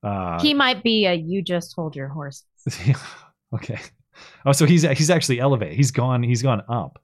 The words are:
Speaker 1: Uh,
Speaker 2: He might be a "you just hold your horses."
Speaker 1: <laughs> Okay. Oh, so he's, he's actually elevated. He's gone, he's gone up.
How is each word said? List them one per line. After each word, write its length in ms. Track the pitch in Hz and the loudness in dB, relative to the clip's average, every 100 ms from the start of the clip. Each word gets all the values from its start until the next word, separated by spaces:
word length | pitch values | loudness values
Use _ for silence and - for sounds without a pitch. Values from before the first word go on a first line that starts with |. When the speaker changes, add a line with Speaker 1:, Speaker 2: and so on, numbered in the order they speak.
Speaker 1:
Uh, 380 | 107 101 90 85 | -4 -4 -4 0
Speaker 2:
He 140 | - | 0
might 300 | 285 262 254 | 2 0 0
be 220 | 233 226 196 | 0 2 2
a 80 | |
"you 280 | 175 160 190 | 0 -2 -6
just 320 | 175 175 170 | -2 -4 -4
hold 220 | - 160 143 | -8 -8 -8
your 100 | 135 | -10
horses." 360 | 151 143 135 _ _ - | -10 -12 -14 _ _ -10
Speaker 1:
<laughs> 300 | - 92 135 - - - _ _ | -4 0 0 -2 -20 -20 _ _
Okay. 260 | 117 - 110 - _ _ - - - | -12 -10 -14 -14 _ _ -20 -20 -6
Oh, 80 | 139 | 0
so 140 | 139 156 | 2 6
he's, 160 | 170 | 6
he's 280 | 156 135 151 | 4 2 2
actually 300 | 170 - 123 | 2 2 0
elevated. 340 | 135 135 101 | 2 2 0
He's 160 | - 139 | 2 2
gone, 320 | - 127 123 | 2 0 0
he's 200 | 120 120 | 2 2
gone 200 | 135 110 - | 2 0 -2
up. 340 | 117 139 - | -6 -6 -12